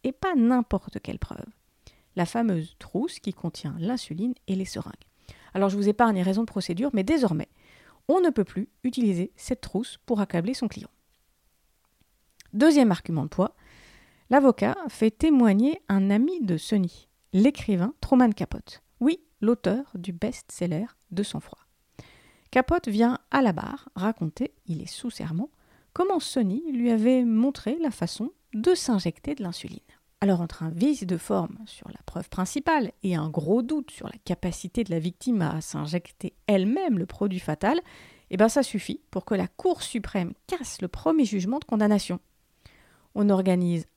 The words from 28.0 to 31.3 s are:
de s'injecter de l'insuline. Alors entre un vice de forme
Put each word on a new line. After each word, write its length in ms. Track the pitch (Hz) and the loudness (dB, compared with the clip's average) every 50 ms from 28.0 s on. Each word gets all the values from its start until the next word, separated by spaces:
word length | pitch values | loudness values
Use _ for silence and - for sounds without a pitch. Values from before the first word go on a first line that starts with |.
| 175 170 - - 214 311 - _ _ _ - | -6 -6 -4 -6 -8 -8 -10 _ _ _ -6
de 200 | 214 226 349 370 | -2 2 2 2
s'injecter 600 | - - - 233 190 - 170 - _ - 277 294 | 2 2 0 0 0 0 -2 -4 _ -6 -8 -8
de 80 | 262 208 | -6 -6
l'insuline. 360 | 175 - - - - 175 220 - _ _ _ _ _ _ - | -8 -8 -10 -12 -14 -16 -18 -20 _ _ _ _ _ _ 0
Alors 200 | 202 196 185 170 | 2 2 2 2
entre 220 | 170 165 - - 165 | 0 -4 -6 -6 -8
un 60 | 160 | -6
vice 360 | 160 170 226 302 302 - 196 | -2 0 0 0 0 0 -2
de 120 | 180 185 | -4 -4
forme 400 | 165 - - | -4 -2 -2